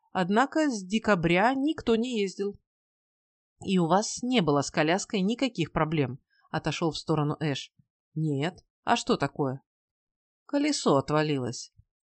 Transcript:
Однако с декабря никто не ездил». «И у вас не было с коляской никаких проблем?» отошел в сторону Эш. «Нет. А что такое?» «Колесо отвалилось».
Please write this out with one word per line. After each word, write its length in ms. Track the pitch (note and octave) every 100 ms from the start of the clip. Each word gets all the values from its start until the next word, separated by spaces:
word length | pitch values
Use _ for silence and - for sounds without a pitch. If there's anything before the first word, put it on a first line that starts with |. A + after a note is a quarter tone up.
| _
Однако 580 | F#3 F3+ G#3+ C#4 D#4+ D4+
с 140 | G#3+
декабря 680 | F3+ G#3+ - G3 E3 F3 A3+
никто 420 | C4+ C#4+ D#4 - A3+
не 240 | B3+ A3+
ездил». 380 | G3 - G3+ - _ _ _ _ _ _ _ _ _ -
«И 140 | - F#3
у 80 | E3
вас 360 | F#3 A3 -
не 180 | B3 B3+
было 220 | D3+ C#3+
с 80 | -
коляской 500 | - D#3 F#3+ - G3+
никаких 520 | F#3 A#3+ C4+ - D#3+
проблем?» 480 | D#3+ D#3 D#3+ C3 - _ _ -
отошел 420 | D#3 - - E3+
в 60 | -
сторону 380 | - D3+ D3 -
Эш. 320 | D#3 C3 - _ _ _ _
«Нет. 500 | D3+ D#3 C#3 D#3+ - _ _
А 120 | - A#3
что 200 | - G3
такое?» 460 | C#3 - C#3 C3+ _ _ _ _ _ _ _ _ -
«Колесо 500 | C#4+ D4+ C#4+ G#3 C#3
отвалилось». 760 | - D3+ D#3 C#3 A#2+ C3 - _ _ _